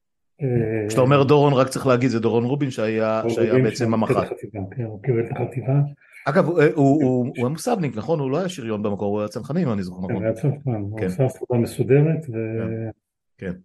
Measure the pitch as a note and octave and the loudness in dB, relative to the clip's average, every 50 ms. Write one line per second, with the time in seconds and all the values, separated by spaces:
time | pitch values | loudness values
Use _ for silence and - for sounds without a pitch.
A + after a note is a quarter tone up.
0 | _ _ _ _ _ _ _ - D3 B2+ B2 A#2 A2+ A2 A2+ A2 G#2 G#2 A2 C3 | _ _ _ _ _ _ _ -6 -4 -2 0 0 0 0 -2 -2 -2 0 2 2
1 | B2+ C3 C#3+ C3+ C#3 B2 D3 C#3+ C#3+ D3 C#3 B2 C3 B2+ - A#2+ - C3+ B2 B2 | 4 6 6 6 6 6 6 6 6 6 6 4 2 2 0 0 2 2 4 4
2 | B2+ B2+ A2 A2+ G#2+ A2+ G#2+ A#2 A#2 B2 C#3+ C#3 D3 C3 B2 A#2+ A2 A2 A2 A2 | 4 2 2 2 0 2 2 2 2 0 0 0 -2 -2 -2 -2 -2 0 0 0
3 | A2 A2 A2 A2 A2+ A#2 A2+ - A#2+ A2+ A#2+ B2+ B2+ A2 G#2 - A#2+ A2+ A2+ A2+ | 0 0 0 0 0 0 0 0 2 2 4 4 4 2 0 0 0 0 2 2
4 | A2 - B2 G2 F2 - - - - - - G2+ F#2+ - - B2 A2+ G#2+ G#2+ G2+ | 2 2 0 0 -2 -2 -6 -10 -12 -12 -10 -10 -10 -8 -8 -8 -8 -8 -10 -6
5 | - C#3 A#2 A2+ A2+ - C3 - A#2+ - - B2+ G2+ C3 C3+ C#3+ D3 C#3+ - - | -4 -2 0 0 -2 -2 -4 -6 -6 -6 -6 -6 -2 0 2 2 0 0 -4 -10
6 | _ _ - - - C#3 - F#3+ D#3 D3 F3 E3 D3 D#3+ D#3 D#3 C#3 C#3 C#3 D#3 | _ _ -20 -8 -4 0 2 2 2 2 4 4 4 4 4 4 4 4 6 4
7 | C#3 B2+ B2+ B2+ A#2+ C3+ - B2 A#2+ B2+ D#3 D#3 - B3 A#3+ G3 D#3 B2+ - G#2+ | 4 2 2 0 0 -2 -4 -4 -4 -4 -4 -4 -4 -2 -2 -2 -2 -4 -4 -4
8 | G#2+ D3 E3+ D#3 C#3 C3 C3+ E3 G3 F3+ - C#3+ A2+ A2+ G#2+ G2+ G#2 G#2 G2+ F#2 | -4 -2 -2 -2 -2 -2 -2 -2 -4 -4 -6 -8 -6 -6 -4 -4 -2 -4 -4 -2
9 | G#2 G2+ G#2 G#2 G#2 G#2 - A2 G#2+ - D3 F#3 E3+ B2+ G#2+ G2+ F#2 F2+ F2+ F#2 | -2 -2 -2 -2 -4 -4 -6 -8 -8 -4 -4 -2 -2 -2 -2 -4 -4 -6 -8 -8
10 | F#2 F2+ A2+ F#2+ G#2+ A2 A2 - - C#3 - - - C3 A2+ G#2 G2+ G2+ G#2+ G#2+ | -6 -6 -4 -2 -2 -2 -2 -2 -2 -2 -2 -2 -4 -4 -4 -4 -6 -6 -6 -4
11 | F#2+ F#2 F#2 C3+ C3 B2+ - - - - B2 A#2 A2+ - - - A2+ G2+ C3+ C#3+ | -4 -4 -2 0 -2 -2 -2 -6 -6 -2 0 0 0 -2 -2 -4 0 2 4 4
12 | D3+ D#3+ D#3+ D#3 - A#2+ A2 A2+ A2+ A2 A2+ A2+ A2+ A2 A2+ A2+ A2+ A2+ - _ | 4 2 0 -2 -6 -6 -6 -6 -6 -4 -4 -4 -4 -6 -6 -6 -8 -8 -10 _
13 | _ _ _ _ _ _ _ _ G2 F#2 F2+ - | _ _ _ _ _ _ _ _ -10 -10 -10 -10